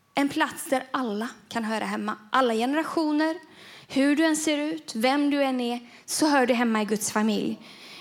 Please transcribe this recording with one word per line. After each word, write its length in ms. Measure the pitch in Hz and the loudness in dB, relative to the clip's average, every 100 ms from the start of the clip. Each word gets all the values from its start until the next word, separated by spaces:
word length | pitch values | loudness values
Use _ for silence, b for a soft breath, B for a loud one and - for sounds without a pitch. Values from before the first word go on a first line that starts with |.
| _ - | _ -2
en 140 | 285 | -2
plats 360 | 311 294 - - | 0 -2 -4 -4
där 140 | 262 - | -2 -2
alla 360 | 285 247 202 240 - - | -4 -2 -4 -6 -10 -10
kan 140 | 240 | -6
höra 220 | 220 220 202 | -4 -2 -4
hemma. 320 | 214 208 214 - | -4 -4 -8 -2
Alla 220 | 254 254 | 2 2
generationer, 840 | 220 247 294 311 339 302 302 320 330 B B B B B | 2 0 0 -2 -2 0 2 0 -2 B B B B B
hur 280 | 262 277 294 | 0 2 4
du 100 | 320 | 2
än 120 | 311 | 2
ser 200 | 311 294 | 0 -2
ut, 340 | 302 320 - 220 | -2 -6 -8 -2
vem 340 | 254 285 285 | 0 2 2
du 140 | 285 | 2
än 180 | 269 254 | 0 0
är, 180 | 240 240 B B - | -2 -6 B B -8
så 220 | - 302 | 0 4
hör 180 | 277 247 | 4 4
du 80 | |
hemma 280 | 240 240 220 | 2 2 0
i 40 | 208 | 0
Guds 260 | 214 - | -2 -2
familj. 480 | 214 220 202 - 220 B B B B | 0 2 0 -2 -6 B B B B